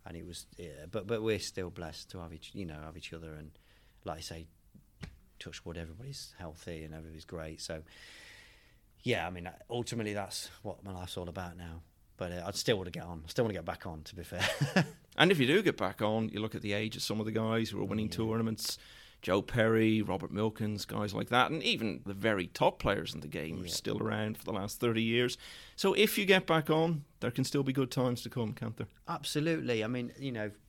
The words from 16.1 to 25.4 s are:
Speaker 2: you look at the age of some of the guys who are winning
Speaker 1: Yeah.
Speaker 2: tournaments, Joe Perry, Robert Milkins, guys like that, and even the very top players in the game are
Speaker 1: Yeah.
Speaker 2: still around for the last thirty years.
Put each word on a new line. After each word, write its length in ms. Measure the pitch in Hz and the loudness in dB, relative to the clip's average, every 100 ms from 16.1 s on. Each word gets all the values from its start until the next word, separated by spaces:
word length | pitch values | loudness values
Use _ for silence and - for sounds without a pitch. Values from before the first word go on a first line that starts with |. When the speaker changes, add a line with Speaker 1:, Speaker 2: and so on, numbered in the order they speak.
| 110 110 | 4 0
Speaker 2:
you 100 | 104 | -2
look 160 | 107 - | -4 -4
at 60 | |
the 100 | 104 | -2
age 240 | 101 110 113 | -2 -2 -4
of 60 | |
some 180 | - 107 | -2 0
of 60 | 107 | 0
the 80 | |
guys 360 | 110 110 113 110 | 2 2 2 0
who 120 | 98 | -2
are 40 | 101 | 0
winning 200 | 104 107 | 0 0
Speaker 1:
Yeah. 100 | - | 0
Speaker 2:
tournaments, 600 | 113 113 113 107 - - - - - - | 0 2 0 0 -4 -6 -10 -20 -20 -10
Joe 200 | - 95 | 2 4
Perry, 600 | - 120 110 113 110 110 | 4 4 6 8 8 6
Robert 300 | 101 92 - | 2 0 -2
Milkins, 560 | 101 110 107 107 104 - | 0 0 0 -2 -2 -4
guys 260 | 107 104 | -2 -2
like 140 | 104 107 | -2 2
that, 220 | 123 127 | 4 4
and 100 | 160 | 2
even 380 | 226 110 110 71 98 | 0 0 0 -4 -6
the 80 | |
very 340 | 98 110 101 87 | 0 2 2 0
top 320 | - 156 - | 4 4 4
players 340 | - 101 82 | 2 2 0
in 60 | - | -8
the 80 | 76 | -6
game 320 | 80 78 85 | -6 -4 -6
are 40 | 90 | -4
Speaker 1:
Yeah. 80 | |
Speaker 2:
still 280 | - - 110 | -4 -2 -2
around 360 | 110 107 107 110 | 0 0 -2 -4
for 80 | - | -4
the 80 | |
last 260 | 101 101 - | -4 -4 0
thirty 240 | 120 113 | 2 4
years. 340 | 113 117 123 - | 4 4 2 0